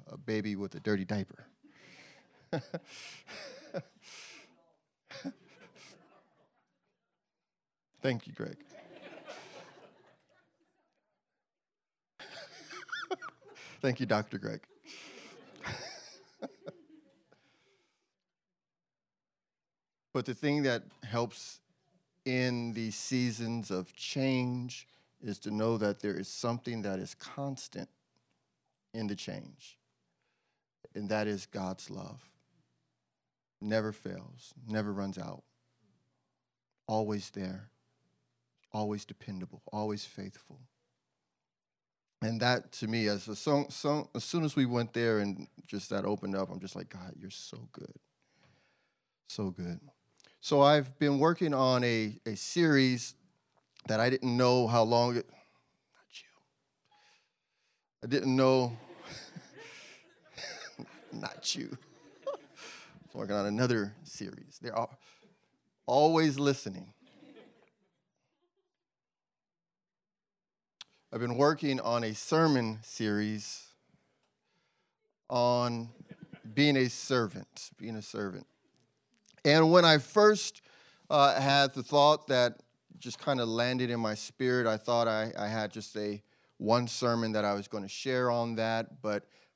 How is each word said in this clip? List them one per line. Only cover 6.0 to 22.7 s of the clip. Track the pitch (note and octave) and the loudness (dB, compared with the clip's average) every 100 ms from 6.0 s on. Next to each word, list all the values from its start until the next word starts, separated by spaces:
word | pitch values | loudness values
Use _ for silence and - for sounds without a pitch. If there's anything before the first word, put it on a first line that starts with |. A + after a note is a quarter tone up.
| _ _ _ _ _ _ _ _ _ _ _ _ _ _ _ _ _ _ _ _ | _ _ _ _ _ _ _ _ _ _ _ _ _ _ _ _ _ _ _ _
Thank | C3 A#2 - | -2 -2 -6
you, | |
Greg. | - A2 - - - - - - - - - - - - - - _ _ _ _ _ _ _ _ _ _ _ _ _ _ _ _ _ _ _ _ _ _ _ | -12 -10 -12 -20 -20 -20 -20 -20 -20 -18 -18 -18 -20 -20 -20 -20 _ _ _ _ _ _ _ _ _ _ _ _ _ _ _ _ _ _ _ _ _ _ _
<laughs> | - E5 D#5 - - F#4 - - - - - _ - - - - | -20 -20 -20 -20 -18 -16 -10 -8 -8 -10 -12 _ -20 -20 -20 -4
Thank | C3+ A#2+ | -4 -2
you, | A#2 | 0
Doctor | G#2+ G#2+ G2 | -2 -2 -8
Greg. | G#2+ A2 _ _ - - - - - - - - | -10 -12 _ _ -20 -20 -20 -20 -20 -20 -20 -16
<laughs> | - - - - - - - - - - - - _ D#4+ _ _ _ _ _ _ _ _ _ _ _ _ _ _ _ _ _ _ _ _ _ _ _ _ _ _ _ _ _ _ _ | -12 -12 -14 -18 -20 -20 -20 -16 -16 -14 -20 -20 _ -20 _ _ _ _ _ _ _ _ _ _ _ _ _ _ _ _ _ _ _ _ _ _ _ _ _ _ _ _ _ _ _
But | C3 B2 | -6 -6
the | |
thing | B2 D3 D3 | -4 -2 0
that | C#3 A#2 - - | 0 -2 -6 -18
helps | G#2+ A#2 A#2 - - - _ _ _ _ _ _ | -8 -4 -4 -6 -18 -20 _ _ _ _ _ _
in | C3+ B2+ B2+ A#2+ A#2 | -4 0 0 -2 -4